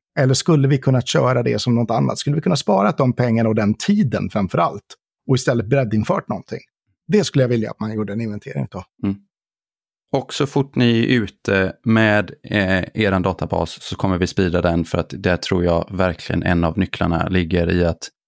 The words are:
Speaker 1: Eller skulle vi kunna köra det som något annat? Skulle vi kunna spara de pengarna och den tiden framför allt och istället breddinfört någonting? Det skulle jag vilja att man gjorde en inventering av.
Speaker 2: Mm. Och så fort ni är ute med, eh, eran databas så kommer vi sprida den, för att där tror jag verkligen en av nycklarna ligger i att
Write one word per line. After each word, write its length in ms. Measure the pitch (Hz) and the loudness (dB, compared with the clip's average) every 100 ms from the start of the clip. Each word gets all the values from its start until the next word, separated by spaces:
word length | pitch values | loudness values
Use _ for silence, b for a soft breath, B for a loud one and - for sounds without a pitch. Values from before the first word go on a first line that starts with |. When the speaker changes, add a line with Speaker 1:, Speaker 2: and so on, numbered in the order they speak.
| _ - | _ 0
Speaker 1:
Eller 140 | 131 | 2
skulle 340 | 131 - 156 135 | 2 2 4 4
vi 100 | 143 | 2
kunna 240 | 135 127 | 2 2
köra 420 | 123 - 123 123 | 2 0 2 2
det 160 | 120 110 | 0 -2
som 160 | - 117 | 0 0
något 160 | 113 | 2
annat? 260 | 113 131 117 | 0 0 -2
Skulle 180 | - 147 | -4 -2
vi 60 | |
kunna 140 | 185 156 | 0 0
spara 360 | - 196 202 | 2 2 2
de 220 | - 131 | 2 0
pengarna 360 | 117 123 113 113 | 2 2 2 2
och 60 | 110 | 0
den 180 | 104 | 0
tiden 560 | 107 - 202 147 104 95 | 0 0 2 2 -2 -4
framför 280 | 107 95 - | -4 -2 0
allt 280 | 160 104 - - _ _ - | -2 -4 -16 -20 _ _ -2
och 60 | 131 | 0
istället 300 | - 120 104 | 0 -2 0
breddinfört 640 | 139 120 107 104 196 - | 0 0 0 0 -2 -4
någonting? 340 | 101 - - - _ _ _ - | -8 -8 -14 -14 _ _ _ 0
Det 160 | 208 | 0
skulle 200 | 160 147 | 2 2
jag 60 | 123 | 2
vilja 220 | 120 107 | 0 -2
att 80 | - | -6
man 140 | 107 | -6
gjorde 200 | 110 101 | -6 -6
en 80 | 104 | -6
inventering 460 | 113 104 - 71 65 | -6 -8 -10 -8 -8
av. 120 | 95 - _ | -10 -16 _
Speaker 2:
Mm. 120 | 101 101 _ _ _ _ _ _ _ _ _ 139 | -6 -6 _ _ _ _ _ _ _ _ _ -6
Och 180 | - | -4
så 140 | - 139 | -4 -2
fort 280 | 143 139 - | 0 0 2
ni 240 | 120 113 | 2 4
är 80 | 120 | 2
ute 640 | 123 101 - - 98 95 - | 2 0 -6 -2 0 0 -2
med, 480 | 113 113 110 104 98 - | 0 4 4 2 0 -8
eh, 400 | - 104 95 95 - | -4 -2 0 0 -2
eran 280 | - 104 95 | -2 0 2
databas 600 | 92 90 90 85 85 - | 0 -2 -2 -2 -2 -6
så 140 | - - | -12 -4
kommer 220 | 98 90 | 0 0
vi 100 | 90 | 0
sprida 340 | - 92 87 | 0 0 2
den, 240 | 87 85 82 | 2 0 0
för 120 | 90 | -4
att 160 | 80 - | -4 -4
där 200 | 98 87 | -2 -2
tror 260 | - 92 | -2 0
jag 240 | 87 85 - | 2 0 -2
verkligen 520 | 92 92 82 - 90 | -2 -2 -2 -4 -2
en 200 | 87 87 | 0 2
av 140 | 85 82 | 0 0
nycklarna 500 | 92 - 87 82 82 | -2 -2 -2 -2 0
ligger 440 | 92 82 87 85 | -2 0 0 0
i 140 | 87 87 | 2 0
att 240 | 80 - _ | -2 -10 _